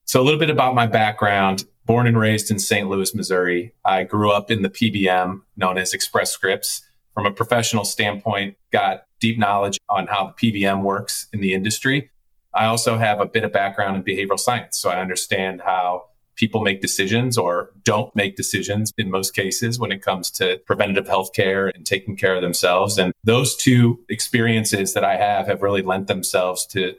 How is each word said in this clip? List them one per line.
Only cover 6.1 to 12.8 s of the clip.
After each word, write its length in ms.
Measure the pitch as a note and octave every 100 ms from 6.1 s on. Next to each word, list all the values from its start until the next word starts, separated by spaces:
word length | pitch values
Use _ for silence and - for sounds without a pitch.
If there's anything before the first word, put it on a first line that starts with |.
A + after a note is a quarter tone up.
| A2 F#2
Scripts. 560 | - F#2+ G2 - - _ _ _ G#2+
From 100 | G2+
a 60 |
professional 540 | G2+ A#2 A#2+ A2+ A2 G2+
standpoint, 680 | - G#2 G2+ A2+ G2 G2+ - -
got 340 | G#2+ G2 F#2 _ -
deep 200 | A2+ A#2
knowledge 400 | G2+ G2+ G2+ G2 -
on 160 | G2 F2+
how 220 | G2+ F#2+
the 60 |
P 180 | - A#2
B 120 | G2+
M 200 | G2 G2
works 420 | G2 G2 G2 - -
in 80 | G#2+
the 140 | G2 F#2+
industry. 560 | G#2 - C3+ C#3 C#3 _ _ _ _
I 120 | - A2
also 320 | A#2